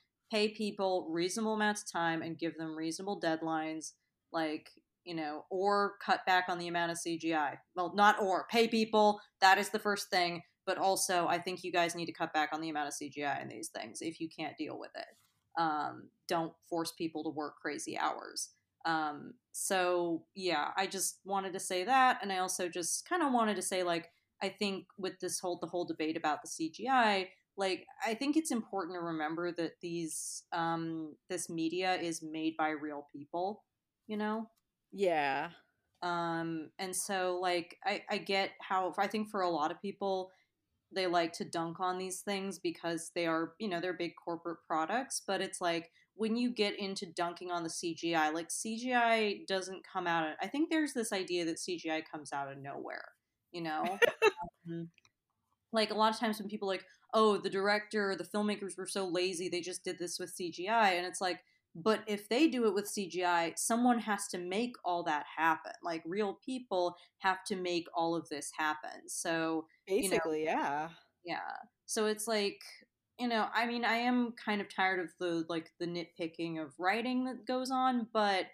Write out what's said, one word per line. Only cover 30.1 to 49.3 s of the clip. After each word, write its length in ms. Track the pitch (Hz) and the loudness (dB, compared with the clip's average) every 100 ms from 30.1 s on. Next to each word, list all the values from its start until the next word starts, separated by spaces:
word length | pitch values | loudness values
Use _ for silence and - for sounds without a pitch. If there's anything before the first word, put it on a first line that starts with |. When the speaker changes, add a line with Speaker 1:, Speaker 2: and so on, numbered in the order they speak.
| - - - - | -6 -8 -10 -6
Speaker 1:
um, 640 | 175 165 165 165 160 156 - _ | -2 0 0 -2 -4 -8 -12 _
this 180 | 180 - | -6 -4
media 460 | 165 165 175 185 185 | -2 0 0 0 0
is 260 | 170 165 | 0 -4
made 340 | 156 160 160 160 | -6 -2 -2 0
by 120 | 156 | 0
real 380 | 151 151 143 143 | 0 -6 -8 -12
people, 520 | 143 143 170 185 214 _ _ _ _ - | -16 -8 -4 -4 -6 _ _ _ _ -8
you 100 | 208 | -4
know? 320 | 214 220 220 _ _ _ _ | -2 -2 -6 _ _ _ _
Speaker 2:
Yeah. 600 | 196 190 156 143 139 165 - _ _ _ _ | 0 2 4 2 0 -4 -10 _ _ _ _
Speaker 1:
Um, 680 | 175 175 170 165 165 160 151 - | -2 0 0 0 -2 -4 -8 -8
and 160 | 190 | -6
so, 440 | 180 - 196 185 180 | -4 -2 0 0 2
like, 380 | 185 175 170 - | 2 0 -2 -6
I, 200 | - 202 - | -2 -2 -2
I 80 | 208 | -4
get 340 | 165 196 190 - | 0 0 0 -4
how, 340 | - 190 185 175 | -2 0 2 0
I 80 | 202 | 0
think 240 | 214 214 | 0 -2
for 100 | 202 | 0
a 80 | 180 | 0
lot 200 | 160 156 | 2 0
of 100 | 175 | -2
people, 500 | 196 - 196 190 185 - _ _ _ _ _ | -8 -4 0 0 -2 -12 _ _ _ _ _
they 140 | 180 185 | -2 2
like 260 | 170 165 | 4 2
to 100 | - | -2
dunk 360 | 190 170 165 170 | -4 -4 -4 -2
on 180 | 185 185 | -2 -2
these 240 | 185 180 | -4 -6
things 360 | - 196 196 185 | -4 -2 -4 -4
because 540 | 175 165 170 165 - | -4 -4 -4 -4 -4
they 120 | 180 165 | -2 0
are, 280 | 160 165 - | 0 -2 -4
you 80 | 214 | -4
know, 120 | 170 | -2
they're 140 | 180 | -2
big 200 | 170 175 - | -2 -4 -6
corporate 360 | - 165 170 160 _ | -8 -6 -6 -8 _
products, 560 | 160 160 226 262 - - | 0 0 0 -2 -6 -2
but 140 | 190 | -2
it's 180 | 185 - | -2 -2
like, 300 | 175 170 165 _ _ | 0 0 -4 _ _
when 220 | 180 220 226 | -4 0 2
you 140 | 247 | 0
get 260 | - 208 202 | 2 0 0
into 280 | 196 190 185 | -4 -4 -6
dunking 440 | 170 175 175 180 | -2 -2 -2 -4
on 120 | 175 | -2
the 60 | 165 | -2
C 240 | - 175 | -4 -6
G 200 | 160 170 | -4 0
I, 160 | 165 156 | 2 2
like, 200 | 160 165 | 0 -4
C 280 | - 226 226 | -6 -6 -4
G 160 | 254 | 0
I 500 | 247 233 226 208 | 4 4 4 2